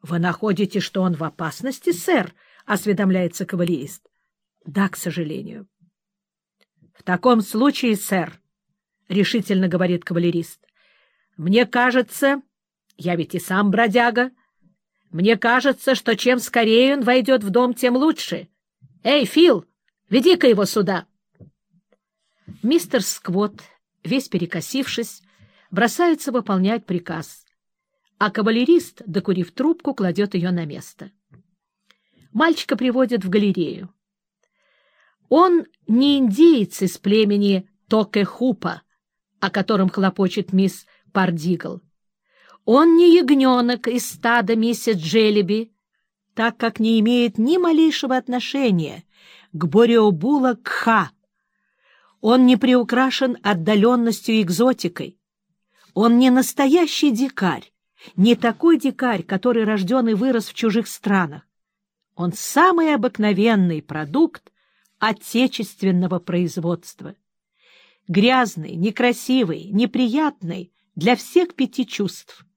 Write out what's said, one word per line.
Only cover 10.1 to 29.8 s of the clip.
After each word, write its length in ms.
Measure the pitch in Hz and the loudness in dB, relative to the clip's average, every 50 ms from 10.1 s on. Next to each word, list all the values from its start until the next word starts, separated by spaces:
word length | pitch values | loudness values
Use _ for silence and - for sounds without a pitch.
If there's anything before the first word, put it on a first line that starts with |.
| 180 170 175 175 170 170 170 - - _ _ _ _ _ _ _ _ _ _ _ _ _ _ _ _ - | -4 -2 0 0 -2 -2 -6 -8 -14 _ _ _ _ _ _ _ _ _ _ _ _ _ _ _ _ -8
«мне 280 | 151 170 196 233 247 | -2 0 2 2 0
кажется, 760 | 240 - 247 240 254 247 254 240 - - - - 269 277 277 - _ _ _ _ _ _ _ _ _ _ _ | 0 0 0 0 0 0 0 -2 -2 -6 -2 -2 -2 -2 -2 -6 _ _ _ _ _ _ _ _ _ _ _
я 180 | 147 175 175 | -6 -6 -4
ведь 200 | 170 160 - - | -4 -6 -6 -8
и 40 | 185 | -10
сам 320 | - - 185 190 208 202 | -8 -4 -2 0 0 0
бродяга, 600 | 185 214 233 233 190 240 233 240 226 233 247 262 _ _ _ _ _ _ _ _ _ _ _ _ _ _ _ _ | 2 2 0 2 2 2 0 2 0 -2 -4 -4 _ _ _ _ _ _ _ _ _ _ _ _ _ _ _ _
мне 260 | - 160 180 208 226 - | -6 -2 0 0 0 2
кажется, 580 | - 233 240 254 254 277 262 - - - 262 | 0 0 0 2 0 0 -2 -2 -2 -2 -2
что 220 | - - - 226 - | -2 0 -4 -4 0
чем 220 | - 247 240 240 | 0 0 0 0
скорее 560 | 226 - - 240 233 220 220 226 254 269 277 | -2 -4 -2 0 2 4 4 4 4 4 2
он 80 | 285 247 | 0 0
войдет 400 | 226 247 262 233 233 262 254 208 | 2 2 2 2 2 0 0 0
в 60 | 196 | 0
дом, 240 | 185 240 247 247 247 | 0 0 0 0 -2
тем 220 | - - 247 240 | -2 -2 0 0
лучше. 540 | 254 277 320 311 - - - 180 - - _ _ _ _ _ _ _ _ _ _ _ _ | 2 0 0 -2 -2 -6 -10 -10 -10 -12 _ _ _ _ _ _ _ _ _ _ _ _
Эй, 220 | 226 277 294 254 | 0 0 2 0
Фил, 400 | - - 302 339 349 233 180 - _ _ _ _ _ _ _ _ _ | 0 4 4 6 6 6 2 0 _ _ _ _ _ _ _ _ _
веди-ка 380 | 190 262 247 349 370 349 - 262 | 0 2 6 4 4 6 6 4
его 180 | 226 196 202 | 4 4 2
сюда». 400 | 185 - 220 202 208 196 175 - _ _ _ _ _ _ _ - - _ _ _ _ _ _ _ _ _ _ _ _ _ _ _ _ _ _ _ - - - - | 0 0 -2 0 0 -2 -4 -6 _ _ _ _ _ _ _ -20 -20 _ _ _ _ _ _ _ _ _ _ _ _ _ _ _ _ _ _ _ -20 -20 -6 -2
Мистер 380 | 226 294 339 - - - 247 | 0 0 0 0 0 -4 -4
Сквот, 600 | 185 - - - _ - 170 190 208 208 208 - - - _ _ _ _ _ _ _ | -2 -2 -8 -10 _ -4 -2 -2 -2 -2 -4 -10 -20 -20 _ _ _ _ _ _ _
весь 240 | 165 208 - 160 - | -4 -4 -4 -4 -4
перекосившись, 920 | - 185 175 170 - 170 160 - - 269 269 - - - 233 - - - _ _ _ _ - _ _ _ _ _ | -4 -4 -4 -4 -6 -10 -10 -6 -6 -6 -6 -4 -6 -8 -8 -10 -12 -20 _ _ _ _ -20 _ _ _ _ _
бросается 600 | - 180 226 233 - - 349 349 320 302 - - | -2 0 0 0 0 0 0 0 0 0 -2 -6
выполнять 540 | 233 247 - - 202 185 185 196 226 233 - | -4 -4 -4 -2 -2 0 0 0 -2 -4 -6
приказ, 600 | - 185 175 170 - 170 160 151 - - - _ _ _ _ _ _ _ _ _ _ _ _ _ _ _ _ | -6 -6 -6 -6 -8 -10 -10 -10 -14 -18 -20 _ _ _ _ _ _ _ _ _ _ _ _ _ _ _ _
а 140 | 208 214 | -4 -2
кавалерист, 720 | 196 - 214 208 226 226 247 262 339 339 320 - _ - - | -2 -2 -2 0 0 0 2 2 2 2 2 -2 _ -20 -16
докурив 460 | 202 160 190 - - 190 180 175 - | -6 -6 -6 -2 -2 -2 -2 -4 -6
трубку, 420 | _ - 262 311 330 - | _ -4 -2 -2 -2 -2